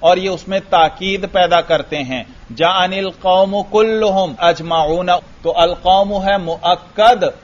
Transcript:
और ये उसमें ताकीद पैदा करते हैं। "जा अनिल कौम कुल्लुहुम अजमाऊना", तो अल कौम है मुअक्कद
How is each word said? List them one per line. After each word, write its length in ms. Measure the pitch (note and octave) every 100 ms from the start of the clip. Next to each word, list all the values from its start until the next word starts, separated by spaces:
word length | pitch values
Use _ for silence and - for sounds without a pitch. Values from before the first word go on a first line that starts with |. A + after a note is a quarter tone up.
और 160 | D#3+ F3+
ये 100 | F#3+
उसमें 320 | F3+ - F#3+
ताकीद 640 | F#3+ F3+ D#3+ - F#3+ G3 F#3+
पैदा 360 | F#3+ F3 E3+
करते 360 | D#3+ D#3+ C#3 D3+
हैं। 380 | C3 B2+ A2 - -
"जा 180 | A#2 E3
अनिल 400 | F#3+ F3+ F#3+ F#3+
कौम 520 | F#3 F#3+ F#3 G3 G3+
कुल्लुहुम 760 | G3+ G#3+ A3 A3 G#3+ F#3+ F3+ A#2+
अजमाऊना", 760 | E3+ E3 D#3+ D#3+ D#3 E3+ F3+ F3
तो 340 | - - E3
अल 240 | E3 E3+
कौम 400 | E3+ F3+ F#3+ G3+
है 240 | G3+ F#3+ G3+
मुअक्कद 960 | E3+ E3+ F3 F3+ - - A3 B3 F#3 -